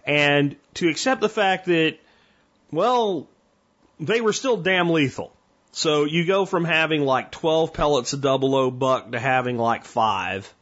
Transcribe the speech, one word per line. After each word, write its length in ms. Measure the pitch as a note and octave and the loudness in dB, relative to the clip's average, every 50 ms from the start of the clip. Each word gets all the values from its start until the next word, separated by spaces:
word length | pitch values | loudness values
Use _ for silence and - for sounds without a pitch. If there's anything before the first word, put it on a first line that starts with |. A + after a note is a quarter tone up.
| _ | _
And 520 | - D3 D3 D3 C#3+ C#3+ C#3+ C#3+ C#3+ C#3+ - _ _ _ | 0 0 2 2 4 4 2 2 0 -2 -8 _ _ _
to 140 | - F#3 E3+ | -2 -2 -2
accept 320 | D3+ - - C4 C4 B3 | -2 0 -2 -2 -2 0
the 80 | G#3+ G#3 | -2 -2
fact 380 | - A3+ G3+ F#3+ F#3 F#3 F#3 | 0 0 0 0 0 -2 0
that, 320 | F3+ F3 E3 D#3+ D#3+ - - _ _ _ _ _ _ _ _ _ _ _ _ _ _ | 0 2 2 2 0 -2 -4 _ _ _ _ _ _ _ _ _ _ _ _ _ _
well, 560 | - D#3 F#3+ A#3+ B3+ B3 A3+ G#3 F#3+ D3+ - _ _ _ _ _ _ _ _ _ _ _ _ _ _ _ | -4 -2 0 2 2 2 0 0 -2 -4 -8 _ _ _ _ _ _ _ _ _ _ _ _ _ _ _
they 200 | D#3+ C#3 G#3+ A#3+ | -4 -2 -2 0
were 120 | A#3 G#3+ | 2 0
still 240 | G3+ - - C4+ A#3+ | 0 0 0 -2 -2
damn 340 | F#3+ D#3+ F#3+ F#3+ F3+ F3 E3+ | 0 0 0 2 2 2 2
lethal. 420 | E3 D#3+ C#3+ B2+ - - - - _ _ _ _ _ _ _ _ | 2 2 2 0 -2 -8 -12 -12 _ _ _ _ _ _ _ _
So 340 | - - - D#3+ D3+ D3 D3 | -10 -4 0 0 2 2 2
you 220 | D3+ D#3 E3+ E3+ | 2 0 0 0
go 200 | E3 F#3+ G3 G3 | 2 2 0 0
from 180 | - F#3+ F3 E3+ | 0 -2 -2 0
having, 380 | E3 E3 D#3+ D#3+ D#3 D#3+ D3+ | 0 0 0 2 0 0 0
like, 280 | C#3+ C3+ C3 B2+ - - | 2 2 0 0 -2 -6
twelve 420 | - - - E3 D#3 D#3+ D#3+ D#3 | -14 -4 -2 0 2 2 0 -2
pellets 400 | - - E3 D3+ D3 C3 A#2+ - | -2 -2 0 2 2 0 0 -2
a 40 | - | -8
double 400 | C#3 C#3 C#3 C3+ C3 C3+ C3+ C3+ | -2 0 0 0 2 0 2 2
O 160 | C3+ C3 C3 | 2 2 0
buck 400 | B2+ B2+ C3+ C3 C3 A#2+ - G#2+ | 0 -2 0 0 0 0 -2 -6
to 80 | A#2 A#2 | -8 -4
having, 380 | A2+ C#3 B2+ C3 B2 B2 B2 A#2 | -2 0 0 2 0 0 -2 0
like, 260 | A#2 A#2 A2+ A2+ - | 0 0 0 -2 -6
five. 680 | - - A#2+ A2+ A2 G2+ F#2+ F2+ F2+ F#2+ G2 G2 - - _ | -8 -2 0 0 2 0 -2 -4 -4 -6 -8 -10 -12 -20 _